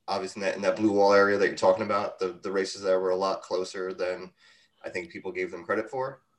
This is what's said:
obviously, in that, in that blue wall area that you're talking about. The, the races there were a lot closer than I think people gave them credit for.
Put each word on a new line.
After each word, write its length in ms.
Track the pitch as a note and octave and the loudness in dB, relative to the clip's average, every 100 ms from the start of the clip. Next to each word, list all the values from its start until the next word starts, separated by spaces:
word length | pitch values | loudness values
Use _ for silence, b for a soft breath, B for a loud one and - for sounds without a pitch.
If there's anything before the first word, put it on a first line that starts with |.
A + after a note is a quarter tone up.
| - | -6
obviously, 360 | G2 F#2+ G#2+ | -6 -6 -6
in 40 | F#2+ | -4
that, 100 | F#2+ | -2
in 60 | |
that 140 | G2 A2 | 0 2
blue 160 | G#2+ | 2
wall 220 | G2+ G2+ | 4 6
area 240 | G2+ G2 G2+ | 6 6 4
that 80 | F2+ | 2
you're 100 | - | 2
talking 280 | F#2+ F#2 | 2 2
about. 340 | G#2 G2+ G#2 - | 2 -2 -2 -4
The, 200 | F#2 F2 | -6 -6
the 100 | G2+ | -6
races 300 | F#2+ F#2+ G2 | -2 -4 -4
there 180 | G2 F#2 | 0 2
were 100 | F#2+ | 2
a 60 | F#2 | 0
lot 240 | F#2+ F#2+ | 0 -2
closer 520 | - F#2 F#2 G2 F#2 | 2 2 2 -4 -6
than 360 | F#2 F2+ F2+ F#2 _ b b b _ | -2 -2 -4 -8 _ b b b _
I 60 | - | -10
think 200 | F#2+ E2+ | -8 -8
people 220 | G2 F#2+ | -10 -8
gave 180 | F2+ F2+ | -6 -6
them 140 | E2+ | -6
credit 260 | E2+ G#2 A2 | -4 -4 -4
for. 300 | C3 C3 C3+ _ | -4 -6 -8 _